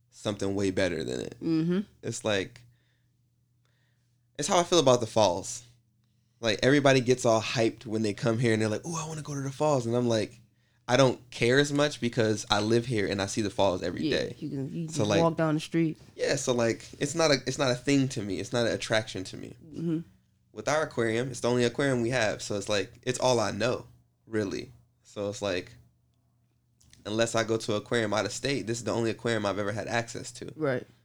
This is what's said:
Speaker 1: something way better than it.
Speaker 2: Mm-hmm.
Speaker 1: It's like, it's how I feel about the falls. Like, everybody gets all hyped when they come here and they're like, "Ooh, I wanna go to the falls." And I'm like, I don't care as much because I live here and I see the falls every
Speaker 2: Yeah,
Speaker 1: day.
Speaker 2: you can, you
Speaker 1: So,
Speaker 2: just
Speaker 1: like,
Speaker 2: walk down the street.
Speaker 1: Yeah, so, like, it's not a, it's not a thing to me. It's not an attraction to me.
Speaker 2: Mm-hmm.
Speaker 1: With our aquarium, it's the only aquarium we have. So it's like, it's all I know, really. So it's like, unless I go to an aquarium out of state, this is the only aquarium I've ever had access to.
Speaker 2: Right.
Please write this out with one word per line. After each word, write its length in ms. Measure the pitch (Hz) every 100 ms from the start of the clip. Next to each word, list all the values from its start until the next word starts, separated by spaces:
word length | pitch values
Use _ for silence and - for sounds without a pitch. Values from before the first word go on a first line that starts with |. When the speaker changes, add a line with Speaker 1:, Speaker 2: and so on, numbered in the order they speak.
| _
Speaker 1:
something 440 | - 110 101 98
way 160 | 98 98
better 340 | 92 92 80
than 160 | 62 62
it. 160 | - -
Speaker 2:
Mm-hmm. 380 | 165 160 165 185 208 _
Speaker 1:
It's 220 | - 117
like, 360 | 110 101 92 - - _ _ _ _ _ _ _ _ _ _ _ _ _ _ _ _ -
it's 100 | 165
how 100 | 185
I 40 |
feel 140 | 175 175
about 220 | 135 123
the 60 | 113
falls. 560 | 110 101 90 - - - _ _ _ _ _ _ _
Like, 200 | 113 101
everybody 380 | 123 147 135 135
gets 240 | 120 123
all 160 | 120 110
hyped 460 | 107 117 113 - 113
when 160 | 110
they 100 | 107
come 260 | 101 117 113
here 140 | 120
and 80 | 110
they're 80 | 110
like, 180 | 107 170
"Ooh, 100 | 165
I 100 | 156
wanna 160 | 156
go 120 | 147
to 60 | 143
the 120 | 135
falls." 340 | 135 151 139 113
And 80 | 120
I'm 120 | 120
like, 300 | 113 104 - - _ _ _ -
I 100 | 127
don't 220 | 131 - -
care 280 | - 120 135
as 140 | 143
much 280 | 143 147 -
because 440 | 117 120 110 107 -
I 100 | 104
live 240 | 107 120 120
here 200 | 107 90
and 160 | 98
I 40 | 98
see 140 | -
the 80 | 101
falls 320 | - 98 90
every 200 | 87 85 151
Speaker 2:
Yeah, 120 | -
Speaker 1:
day. 180 | - -
Speaker 2:
you 100 | 147
can, 180 | 143 135
you 140 | 170 160
Speaker 1:
So, 100 | 156
Speaker 2:
just 100 | 104
Speaker 1:
like, 100 | 101
Speaker 2:
walk 140 | 165 160
down 180 | 160
the 60 | 156
street. 380 | - 165 160 165 -
Speaker 1:
Yeah, 220 | - - 139
so, 160 | -
like, 340 | 120 117 107 - -
it's 160 | 143
not 160 | 165 160
a, 60 | 139 -
it's 120 | 135
not 120 | 131
a 40 |
thing 340 | 123 - 139 131
to 120 | 127
me. 160 | 101 92
It's 140 | -
not 140 | 120 117
an 60 |
attraction 520 | 101 - 110 110 95
to 120 | 92 -
me. 160 | - - 165
Speaker 2:
Mm-hmm. 240 | - 170 165 170 _ _ _ _
Speaker 1:
With 160 | 107 117
our 140 | 151
aquarium, 480 | 147 - 113 113 135
it's 100 | 123
the 80 | 117
only 140 | 123
aquarium 380 | 120 - 139 123
we 80 | 117
have. 320 | 131 107 73
So 140 | - 104
it's 120 | 101
like, 240 | 104 95 -
it's 160 | 127 127
all 220 | 127 120
I 100 | 101
know, 360 | 98 120 95 - - _ _ -
really. 440 | 110 98 71 - - _ _
So 260 | - 107 101
it's 100 | 98
like, 300 | 101 90 90 - _ _ _ _ _ _ _ _ _ _ _ - 101
unless 280 | 110 113
I 100 | 113
go 120 | 113 113
to 160 | -
an 60 | 104
aquarium 340 | - 120 107
out 120 | 104 98
of 60 |
state, 340 | - 131 135 98
this 120 | 117
is 60 |
the 80 | 110
only 180 | 117 113
aquarium 360 | - 120 110 101
I've 120 | 95
ever 140 | 101
had 160 | 110 87
access 420 | 117 117 - -
to. 200 | - 87
Speaker 2:
Right. 320 | - 147 127 - _